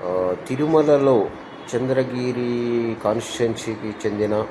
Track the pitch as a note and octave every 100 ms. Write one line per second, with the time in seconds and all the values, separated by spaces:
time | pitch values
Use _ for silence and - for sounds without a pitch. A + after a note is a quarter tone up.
0 | F2+ F#2 F#2 F2+ - C3 D3+ D#3+ D3+ D3
1 | C#3 B2+ F#2+ - - - - B2 B2+ C3
2 | B2 B2 B2 B2 B2 A#2+ A#2+ A#2+ A#2 A2
3 | G#2 A2 A#2 - A#2 A2+ - G#2+ G#2+ G#2
4 | A2 G#2 G#2 G#2 G#2+